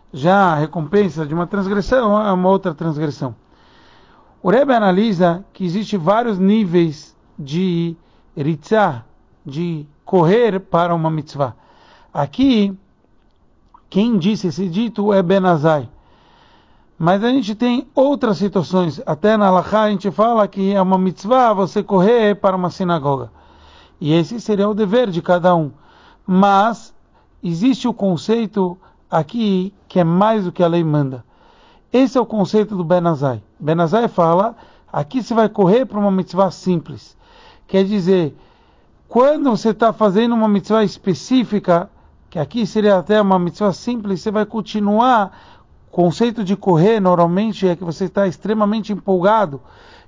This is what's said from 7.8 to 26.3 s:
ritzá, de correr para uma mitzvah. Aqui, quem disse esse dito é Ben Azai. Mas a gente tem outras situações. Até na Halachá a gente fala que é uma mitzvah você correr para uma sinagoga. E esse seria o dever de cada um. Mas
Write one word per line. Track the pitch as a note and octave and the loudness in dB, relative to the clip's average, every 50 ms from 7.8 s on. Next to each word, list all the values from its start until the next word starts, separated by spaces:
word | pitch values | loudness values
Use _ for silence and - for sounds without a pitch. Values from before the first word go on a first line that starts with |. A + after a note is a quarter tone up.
| E3+ E3+ E3 E3 _ _ _ _ _ _ - | -4 -4 -8 -12 _ _ _ _ _ _ -10
ritzá, | E3+ C#3 D3+ E3 C#3+ - - A3 A3 G3+ F3+ C3+ A#2 - _ _ _ _ _ _ _ - | -6 -4 -4 -4 -4 -4 -2 0 2 2 0 -2 -6 -12 _ _ _ _ _ _ _ -18
de | D#3+ C3 D#3 F3 F3 E3 D3+ D3 - _ _ _ | -12 -8 -8 -6 -6 -8 -10 -12 -16 _ _ _
correr | - - F#3 E3 D#3+ G3 A#3 B3 A3 F#3+ F#3+ | 0 2 4 4 4 4 4 2 2 0 -2
para | F#3+ - - E3+ F3 F3 E3+ | -6 -2 -2 0 0 0 0
uma | E3+ D#3+ D#3+ | -2 -2 -2
mitzvah. | D#3+ D#3 C3+ - - C#3 C#3+ B2 G#2+ _ _ _ _ _ _ _ - - - _ - | -4 -4 -8 -8 -6 -4 -4 -4 -6 _ _ _ _ _ _ _ -20 -20 -20 _ -6
Aqui, | C3+ C#3+ C#3+ - - C4 C#4 B3 G#3+ G3+ G3 F#3+ F#3+ _ _ _ _ _ _ _ _ _ _ _ _ _ _ _ _ _ _ _ - _ _ | -6 -6 -6 -2 0 2 2 2 2 0 0 -2 -8 _ _ _ _ _ _ _ _ _ _ _ _ _ _ _ _ _ _ _ -20 _ _
quem | - F#3 G#3+ A#3+ A#3 G3 | -2 -2 0 2 0 0
disse | D3+ G3+ A3 - - F3 | 0 0 -2 -2 -4 -6
esse | - E3+ G3 F#3 | -4 -4 -6 -4
dito | D#3+ G3 A#3+ A3+ - - G3+ G#3+ | -4 -4 -4 -4 -4 -4 -2 0
é | G3+ F#3+ F#3+ | 2 2 2
Ben | E3 F#3+ G3 F#3 | 2 2 2 2
Azai. | F3+ F3 D3+ C#3+ D#3+ D#3 D3 B2 - - - _ _ _ _ _ _ _ _ _ _ _ _ _ _ _ _ _ _ _ - D#3+ | 2 2 2 2 2 0 0 -2 -8 -16 -20 _ _ _ _ _ _ _ _ _ _ _ _ _ _ _ _ _ _ _ -4 0
Mas | E3 F#3 G3+ G#3+ | 0 0 0 0
a | A#3+ | 0
gente | B3+ C#4 A3 F#3 A3 | 0 0 -2 -4 -4
tem | G#3 A#3+ B3 A#3+ B3+ E4 - - | -2 -2 0 0 -2 -4 -4 0
outras | - C4 C#4+ C#4+ A#3 - A#3 G3 | 0 2 2 2 0 0 -2 -2
situações. | D3 G3 G3+ - G3 D3+ - F#3 F#3 F3+ E3 B2+ D3+ - | 0 -2 -2 -2 -2 -4 0 0 0 0 0 -4 -8 -6
Até | - D#3+ C#3+ - G#3 A3 | -6 -6 -2 0 0 2
na | G#3+ G#3 | 2 2
Halachá | F#3+ F#3 F3+ F3 - G3 G#3+ G#3+ | 2 2 2 0 0 0 0 0
a | G#3+ | 0
gente | G#3 G3 - G3+ | -2 -2 -4 -4
fala | E3 - G#3+ A#3 A#3+ A3+ G3+ | 0 0 0 2 2 2 0
que | G3 - G3 G3 G3 G3+ | 0 -2 -4 -2 0 0
é | G3 F#3+ | 0 2
uma | F#3 F#3+ F#3 | 2 2 2
mitzvah | F#3 F#3+ E3+ - - G3 C4 C4 B3+ A3+ G#3 | 0 0 -2 -4 -2 0 2 2 4 2 2
você | F#3+ G3 E3 - G#3 G3 | 0 -2 -2 -2 -4 -4
correr | - G3+ F#3 F3 G#3 A#3+ A#3+ A3 G#3 G3+ | 0 0 2 4 4 4 4 2 2 0
para | G3+ - G3 F#3 | 0 0 -2 -2
uma | F#3 F3+ F3 | 0 -4 -4
sinagoga. | - - G3 F3 F3 D#3+ C3+ C#3+ C#3 C3 B2 - - - _ _ - - - - - - - _ _ - | -4 -4 -4 -2 -2 -2 -2 -2 -4 -4 -6 -10 -16 -20 _ _ -20 -20 -20 -20 -20 -20 -20 _ _ -8
E | - D3 D#3 | -2 0 0
esse | E3+ E3 - A#3 A#3 | 0 0 -2 -6 -10
seria | - - G#3+ G3 G3+ G#3 | -4 -4 -2 0 0 -2
o | G#3+ | 0
dever | G3 A3 F#3 G3 B3 B3+ G#3 | -2 -2 0 0 0 0 0
de | E3 E3+ D#3+ | -2 -6 -2
cada | - F3+ F3+ E3 F3+ F3+ | 0 0 2 4 2 2
um. | E3+ D#3 C#3 A#2+ - _ - - - - - _ _ - | 2 0 -2 -6 -14 _ -20 -20 -20 -20 -20 _ _ -4
Mas | - | 0